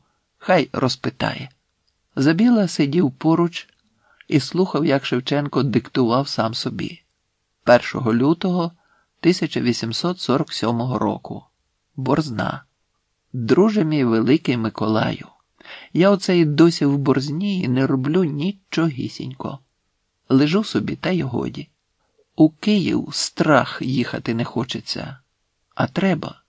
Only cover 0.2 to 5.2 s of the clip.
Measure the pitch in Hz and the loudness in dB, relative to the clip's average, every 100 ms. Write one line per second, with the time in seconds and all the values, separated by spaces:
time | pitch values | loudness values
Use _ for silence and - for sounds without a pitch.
0.2 | _ _ - 175 131 - 131 - - - | _ _ 0 2 2 -2 -2 -2 -8 -4
1.2 | 113 120 131 _ _ _ _ _ _ - | -4 -4 -14 _ _ _ _ _ _ -4
2.2 | 139 165 240 233 185 - 143 160 139 131 | -2 2 2 2 0 -2 -2 0 -2 -2
3.2 | 160 165 170 170 - _ _ _ _ _ | 0 0 0 -4 -18 _ _ _ _ _
4.2 | - 143 131 165 190 139 160 135 - 123 | -4 -2 -2 -2 -2 0 0 0 0 -4